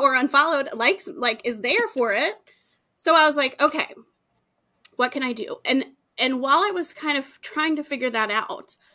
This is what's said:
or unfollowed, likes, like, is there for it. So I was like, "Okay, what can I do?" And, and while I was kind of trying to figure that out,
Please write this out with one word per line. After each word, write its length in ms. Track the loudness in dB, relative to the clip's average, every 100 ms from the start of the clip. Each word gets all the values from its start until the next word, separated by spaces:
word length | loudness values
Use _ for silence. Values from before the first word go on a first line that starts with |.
or 140 | 4 2
unfollowed, 540 | 2 2 2 2 -2 0
likes, 320 | 0 0 -4
like, 340 | -4 -2 -2 -4
is 140 | -4
there 260 | 0 0 0
for 240 | -2 0
it. 220 | 0 -2 -4 _ _ _ _ _ -4
So 180 | 4 6
I 100 | 6
was 80 | 4
like, 240 | 0 2
"Okay, 320 | 0 0 -6 -10 -20 _ _ _ _ _ _ _ -12 -2
what 160 | -2
can 120 | -2
I 100 | -4
do?" 240 | -4 -8 -6 0
And, 200 | 0 -2 _ _ -4
and 220 | -2 0
while 180 | 2 2
I 120 | 2
was 220 | -2 -6
kind 240 | -6 -4 -4
of 240 | -4 -12
trying 340 | -10 -2 -2 -2
to 60 |
figure 260 | -4 -4 -2
that 200 | -2 -2
out, 460 | -2 -4 -10 -14 -20 _